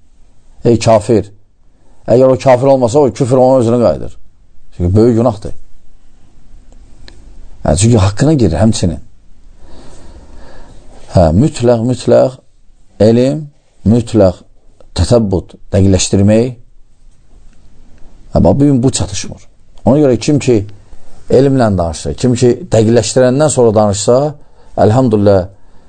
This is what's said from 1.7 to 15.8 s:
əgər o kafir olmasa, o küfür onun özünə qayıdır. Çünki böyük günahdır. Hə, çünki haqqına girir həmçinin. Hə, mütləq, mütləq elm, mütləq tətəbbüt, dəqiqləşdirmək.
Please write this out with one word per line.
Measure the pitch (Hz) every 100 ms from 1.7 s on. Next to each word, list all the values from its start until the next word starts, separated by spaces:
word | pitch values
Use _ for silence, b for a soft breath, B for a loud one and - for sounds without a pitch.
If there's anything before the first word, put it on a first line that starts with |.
| _ - - -
əgər | 123 131
o | 117
kafir | 135 123 139
olmasa, | 131 117 143
o | 131
küfür | 101 123 131
onun | 127 131
özünə | 113 120 104
qayıdır. | 69 57 - - - - - - -
Çünki | 90 107
böyük | 120 113
günahdır. | 123 107 - - - - - - - - - - - - - - - - - - - - - -
Hə, | 80 78
çünki | 113 117
haqqına | 98 - 139
girir | 151 98 82
həmçinin. | 113 - 90 65 - - - - - B B B B B B B B B B B B B - - -
Hə, | - 80 87
mütləq, | 147 - 120 117
mütləq | 120 117 120 120 131 131 _ _ - - - -
elm, | 107 117 131 156 147 _ _ -
mütləq | 92 120 117 110 95 - - - - - - -
tətəbbüt, | - 120 101 92 - - -
dəqiqləşdirmək. | 101